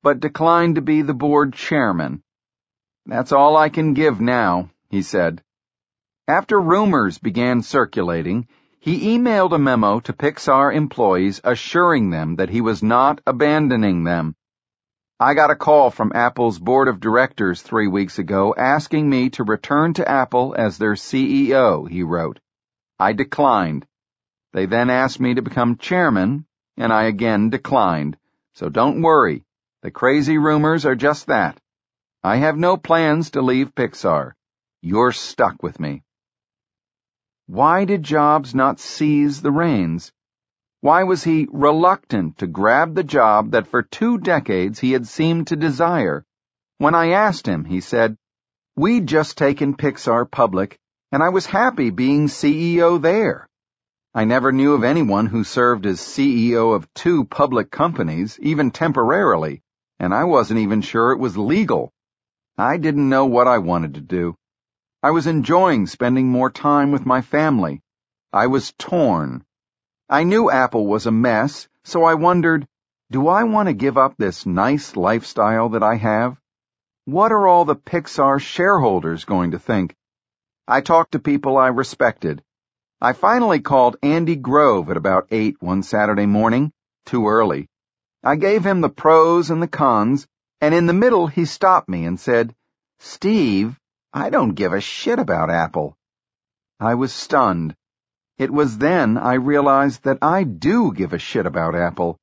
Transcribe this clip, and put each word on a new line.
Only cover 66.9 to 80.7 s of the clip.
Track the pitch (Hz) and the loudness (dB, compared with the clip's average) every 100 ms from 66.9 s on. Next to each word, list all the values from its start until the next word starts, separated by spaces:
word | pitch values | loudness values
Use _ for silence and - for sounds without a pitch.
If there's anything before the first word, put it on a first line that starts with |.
with | 143 127 | -2 0
my | 127 | -2
family. | 120 147 156 127 82 71 _ _ _ _ _ | 0 -2 0 0 -2 -6 _ _ _ _ _
I | 101 120 | -2 0
was | 131 - | 0 -4
torn. | _ - 180 139 87 71 64 - _ _ _ _ _ _ | _ -6 0 0 0 -4 -10 -16 _ _ _ _ _ _
I | 143 | 0
knew | 170 208 233 | 2 2 2
Apple | 131 127 120 101 | 2 0 0 0
was | 107 117 | -2 0
a | |
mess, | 110 123 110 135 - - _ | 0 2 2 -2 -4 -20 _
so | - 175 | -6 2
I | 165 | 2
wondered, | 160 165 180 170 160 135 _ _ _ _ | 4 2 2 2 0 -4 _ _ _ _
do | 131 147 | 0 2
I | 190 | 2
want | 233 214 196 | 2 0 0
to | 113 | 0
give | 135 131 | 0 2
up | 131 - | 2 0
this | 101 87 - | -4 -4 -4
nice | 87 110 147 143 - | 0 0 0 -4 -4
lifestyle | 90 113 - - 107 113 113 | -2 -2 -4 -2 0 0 0
that | 113 | 0
I | 107 113 | 0 0
have? | 110 110 123 135 _ _ _ _ _ _ | -2 -2 -2 -6 _ _ _ _ _ _
What | - 151 220 | -6 0 2
are | 220 190 | 4 4
all | 175 175 | 4 4
the | 180 | -2
Pixar | - 170 160 - 139 139 | -2 -6 -6 -2 0 0
shareholders | - - 180 196 127 95 82 82 | -4 -2 0 2 2 0 -4 -8
going | - 98 87 | -4 -2 -2
to | 82 | -4
think?" | - 110 90 - _ _ _ _ _ _ | -4 -4 -4 -8 _ _ _ _ _ _
I | - | -2